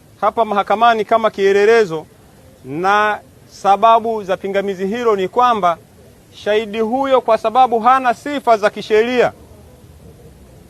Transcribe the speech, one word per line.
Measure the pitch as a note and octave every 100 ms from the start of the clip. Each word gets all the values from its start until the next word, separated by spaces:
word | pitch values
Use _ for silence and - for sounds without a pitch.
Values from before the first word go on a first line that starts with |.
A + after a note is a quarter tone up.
| _ _
hapa | G#3 A#3 G#3+
mahakamani | G3+ F#3+ G#3 A#3+ A3+ G3
kama | A3+ A3
kielelezo, | G#3 G3 G3 G#3 A#3 G3+ D#3+ - - - - - - B2+
na | D3 F#3+ G#3 G#3 - - _ -
sababu | - G3 G3 A3+ A3+ A3+ A3
za | F#3 F#3
pingamizi | G3 G3 G3+ F#3 F#3+
hilo | A#3 A#3 G3+
ni | F#3
kwamba | A#3+ B3 A3+ F3+ E3 - - - - _
shahidi | - G#3 G#3+ A3 A3
huyo, | A3 B3+ C#4 B3+
kwa | A#3 A3
sababu | A3+ A#3 B3+ A3+
hana | A3+ C4 B3+
sifa | A3+ D4 C#4+ - A3
za | G3+
kisheria, | G#3+ F#3+ G#3+ A#3 B3 F3+ - - - - - - - - - - - - -